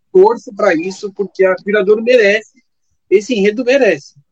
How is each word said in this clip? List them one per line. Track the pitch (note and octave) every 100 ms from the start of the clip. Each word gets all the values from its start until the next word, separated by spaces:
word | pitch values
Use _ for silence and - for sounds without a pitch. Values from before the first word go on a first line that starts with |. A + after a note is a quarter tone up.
| _
torço | F#3+ G3+ A#3+ - G3+
pra | G#3 D#3+
isso, | F3 F#3 G#3
porque | F#3+ G3 -
a | F#3+ F#3 -
Viradouro | G#3 F#3+ G#3+
merece, | A3+ B3+ G3+ G#3+ - _ _ _ _ _ -
esse | G3+ G3+
enredo | A#3+ G3 G#3+ A#3+
merece. | C#4 A#3 D#3 - _ _